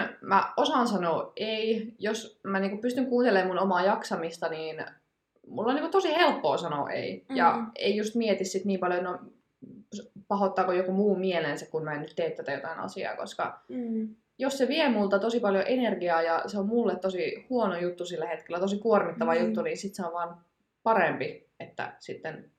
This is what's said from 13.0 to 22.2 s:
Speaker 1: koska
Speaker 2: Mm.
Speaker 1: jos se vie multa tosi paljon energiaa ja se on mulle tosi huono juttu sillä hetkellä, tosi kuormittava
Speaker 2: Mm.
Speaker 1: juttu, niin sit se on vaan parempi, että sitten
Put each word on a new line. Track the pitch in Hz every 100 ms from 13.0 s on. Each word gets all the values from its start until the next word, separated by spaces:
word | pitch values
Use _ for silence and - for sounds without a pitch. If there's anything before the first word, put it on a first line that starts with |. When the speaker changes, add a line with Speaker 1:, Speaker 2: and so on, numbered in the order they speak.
| - -
Speaker 1:
koska | 202 - - - -
Speaker 2:
Mm. | 254 233 220 220 - _ -
Speaker 1:
jos | 254 262
se | 247
vie | 302 294
multa | 220 196 196
tosi | 220 233
paljon | 208 196 -
energiaa | 254 233 185 175 165
ja | 165 165 -
se | 202
on | 196
mulle | 233 226 185
tosi | 190 185 160 - -
huono | 247 208 175
juttu | 175 175 175
sillä | 165 165
hetkellä, | 160 - 170
tosi | 190 202
kuormittava | 226 202 175 170 165 165
Speaker 2:
Mm. | 170
Speaker 1:
juttu, | -
niin | 160 175
sit | 196 -
se | 175
on |
vaan | 170 170 175 _ _ _ _
parempi, | 226 214 165 131 143 - - -
että | 165 - - -
sitten | - -